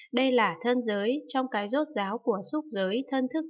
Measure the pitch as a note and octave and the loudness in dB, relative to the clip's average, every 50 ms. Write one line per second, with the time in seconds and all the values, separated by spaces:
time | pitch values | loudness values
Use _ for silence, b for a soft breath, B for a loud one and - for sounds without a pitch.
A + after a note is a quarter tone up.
0 | B B B3+ B3 C4 C4 B3+ A#3 G#3+ F#3 E3 - - A#3+ B3+ B3+ A#3 A3 G#3 G3+ | B B 0 2 4 4 6 6 4 4 2 0 0 2 2 2 0 0 0 0
1 | G3+ A#3 C4+ D4+ - - - C4 C4 B3+ - G#3 G#3 G3+ B3 D4 D#4 D4+ - G#3+ | 0 0 0 -2 -4 -4 -2 -2 -2 -2 -2 -4 -2 -2 0 -2 -2 -2 -2 -2
2 | G3 F#3+ G#3+ A#3 - A#3 G3+ G3+ F#3+ - D4+ D#4 D4+ D#4 A3+ G3 F#3+ F#3 G#3 B3+ | -2 -2 -4 -2 -2 -2 -2 -2 -2 -4 -4 -4 -4 -4 -2 -2 0 0 0 -2
3 | C4+ - - C4 B3+ B3+ - D#4+ D#4+ | -2 -2 0 0 0 0 -2 -4 -4